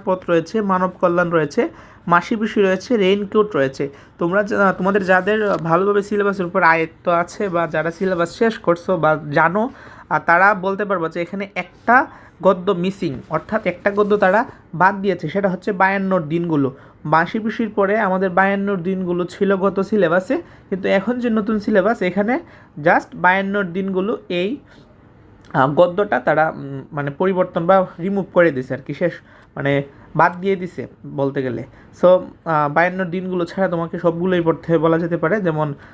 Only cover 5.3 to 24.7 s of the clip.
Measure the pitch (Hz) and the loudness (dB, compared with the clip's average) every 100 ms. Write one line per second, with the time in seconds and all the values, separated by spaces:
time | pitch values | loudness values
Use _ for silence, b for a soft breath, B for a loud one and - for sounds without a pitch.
5.3 | 214 208 180 160 165 196 202 202 208 202 | 0 0 -2 0 2 2 0 0 0 0
6.3 | 185 175 190 170 165 165 - - 170 170 | -2 -2 4 4 4 0 -4 0 0 0
7.3 | - 208 170 165 160 160 165 190 180 170 | -4 -4 -2 -2 -2 -4 -2 -2 0 -2
8.3 | - 233 226 - 170 - 180 156 156 147 | 0 -2 0 -2 -2 0 0 2 2 0
9.3 | 147 160 190 233 - B B B 156 - | 2 2 2 -4 -6 B B B -2 2
10.3 | 170 196 208 185 196 202 190 160 170 170 | 4 4 2 -2 -4 -2 -2 -4 -6 -8
11.3 | 196 196 185 180 - - 240 320 B B | -8 -10 -10 -12 -8 2 4 2 B B
12.3 | - 170 190 180 185 180 185 175 127 - | -2 2 2 0 -2 -2 -4 -6 -6 -6
13.3 | 160 - 220 190 170 202 202 208 208 196 | -8 -4 -4 -4 -2 0 2 2 4 4
14.3 | 202 269 B B 160 185 202 196 175 156 | 4 0 B B 2 2 2 -2 -2 -4
15.3 | 196 196 180 - 196 190 196 190 185 151 | -2 -2 -2 -4 0 2 2 0 -2 0
16.3 | 170 170 156 135 131 B B 156 156 165 | -4 -2 0 -2 -4 B B 0 2 2
17.3 | 226 214 214 226 208 196 214 208 185 190 | -2 -6 -4 -4 0 0 2 0 0 0
18.3 | 180 190 196 196 202 170 190 180 175 175 | 2 2 0 -2 -4 -4 -4 -2 -4 -4
19.3 | - 196 196 190 185 190 220 170 175 - | -2 0 2 0 -2 -2 0 2 2 0
20.3 | 294 - B B 185 190 196 196 247 240 | -4 -6 B B -6 0 0 0 -2 0
21.3 | 220 214 214 202 214 185 233 180 185 208 | -2 0 -2 0 2 2 2 -2 -2 -2
22.3 | 269 - B B - 151 208 - 160 175 | -2 -6 B B -4 2 2 0 0 2
23.3 | 190 196 202 190 170 196 185 196 - - | 2 0 -2 -2 -4 -4 -2 -2 -4 -4
24.3 | 175 190 285 - | -4 -4 -6 -14